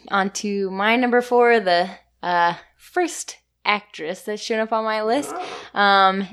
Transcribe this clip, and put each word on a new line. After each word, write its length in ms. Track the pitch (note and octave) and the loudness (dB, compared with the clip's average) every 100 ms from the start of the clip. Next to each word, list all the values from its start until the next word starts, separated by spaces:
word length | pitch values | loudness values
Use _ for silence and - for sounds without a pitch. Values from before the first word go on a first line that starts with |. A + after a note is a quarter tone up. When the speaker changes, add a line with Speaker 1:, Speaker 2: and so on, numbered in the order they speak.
| - | -4
Speaker 1:
on 200 | G3+ F#3+ | -2 -2
to 400 | - G#3 G3+ F#3+ | -4 -6 -4 -4
my 240 | F#3+ G#3 A#3 | -2 0 2
number 240 | B3 A#3+ | 2 2
four, 360 | B3 A#3+ A#3+ A#3 | 2 4 4 4
the, 300 | F#3+ F3 F#3 - _ _ | 4 2 0 -6 _ _
uh, 320 | F3 F3 E3+ E3+ - _ | -2 0 0 0 -10 _
first 600 | - - E4+ - - - _ _ | -8 -4 -4 -4 -14 -16 _ _
actress 580 | - G#3 - - D#3 F#3 | -2 -2 -4 -10 -8 -8
that's 180 | - G#3 | -8 -8
shown 180 | - A3 | -4 -4
up 120 | A3 | -2
on 120 | A3 | -2
my 180 | A3 G#3+ | -2 -2
list, 300 | G#3+ C4 D4 | 0 -2 -2
Speaker 2:
Oh. 460 | F4+ F#4 - - - | -8 -12 -14 -8 0
Speaker 1:
um, 480 | G3+ G3 F#3+ F#3+ F#3+ | 4 6 4 2 -4